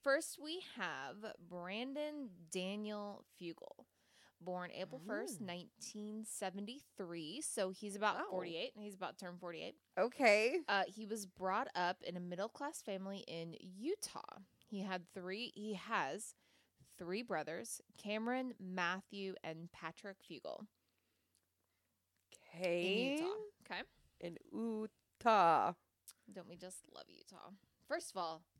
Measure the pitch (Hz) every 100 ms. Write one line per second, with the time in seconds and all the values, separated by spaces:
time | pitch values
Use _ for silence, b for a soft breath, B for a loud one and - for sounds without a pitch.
0 | 277 277 320 - 302 349 - - 180 139
1 | 139 196 214 - 175 180 175 208 254 277
2 | 302 302 254 175 165 185 185 208 208 208
3 | 202 196 - - 175 165 - - - b
4 | b b b _ 170 180 180 - 185 262
5 | 311 320 403 196 196 175 175 _ - 214
6 | 208 214 220 - 190 190 202 262 - -
7 | 180 170 156 220 311 - 190 185 208 196
8 | 208 220 392 185 175 165 240 208 208 190
9 | 180 - 185 175 175 165 165 - _ -
10 | 226 247 254 208 226 339 302 202 185 202
11 | 214 220 196 - 190 196 269 - 180 185
12 | - 180 175 175 214 - 285 330 - 190
13 | 190 196 - 165 165 165 185 185 254 427
14 | - - - - 196 _ _ 202 196 185
15 | 170 - 180 196 - - 214 196 208 190
16 | 139 175 - - _ _ _ _ - -
17 | 175 196 240 175 151 170 233 - - -
18 | 208 214 226 254 254 233 185 185 175 185
19 | - 202 190 185 - 160 170 - 160 -
20 | 214 196 - 147 - - 208 _ _ _
21 | _ _ _ _ _ _ _ _ _ _
22 | _ _ _ - - 170 180 175 175 202
23 | 254 294 339 427 427 _ - 190 - _
24 | _ _ 175 170 - - 226 214 214 _
25 | _ _ 240 214 170 156 104 180 _ _
26 | - - - 196 175 175 180 - - -
27 | - - - 190 - 196 _ _ - 311
28 | - 190 170 160 _